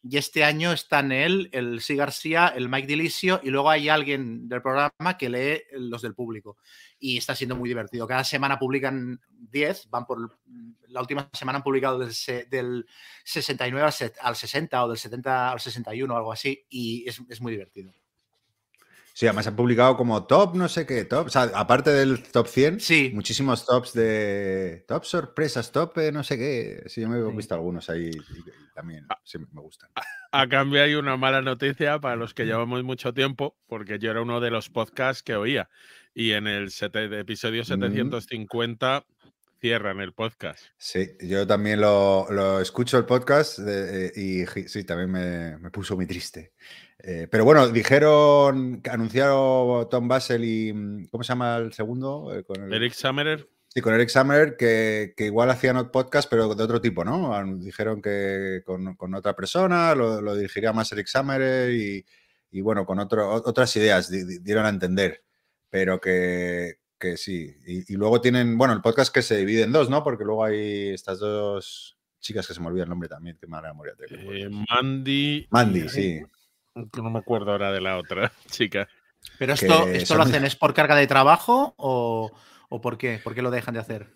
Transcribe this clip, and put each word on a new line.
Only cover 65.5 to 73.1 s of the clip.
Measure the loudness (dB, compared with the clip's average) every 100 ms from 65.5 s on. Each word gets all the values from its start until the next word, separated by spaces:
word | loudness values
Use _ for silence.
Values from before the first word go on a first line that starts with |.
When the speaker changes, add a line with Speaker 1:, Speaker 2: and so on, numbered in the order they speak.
| _ _
Speaker 2:
pero | -2 0 0
que, | 0 0 0 -2 -4 -4 -6 -12 _ _
que | -8 -6
sí. | -8 -8 -10 -16 -10
Y, | -10 -6
y | -2
luego | 4 4
tienen, | 4 4 2 4
bueno, | 4
el | 4
podcast | 2 4 4
que | 2
se | 2 0
divide | 2 2
en | 4
dos, | 4 4
¿no? | 2
Porque | 0 -4
luego | -2 0
hay | 0 0 -2 -4 -4
estas | -6 -6 -6
dos | -4 -2 -2 -4 -8 -16 -18 _ _ _
chicas | -8 -8 -8
que |
se | -10
me | -6
olvida | -4
el | -4
nombre | -6 -10